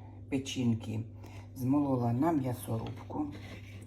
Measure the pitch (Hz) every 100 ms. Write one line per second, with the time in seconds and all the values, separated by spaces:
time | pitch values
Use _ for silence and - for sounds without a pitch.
0 | - - - 139 135 - 120 110 - 107
1 | - - - - - 131 127 147 143 131
2 | 117 120 160 156 127 117 - 113 - -
3 | - - - - - - - -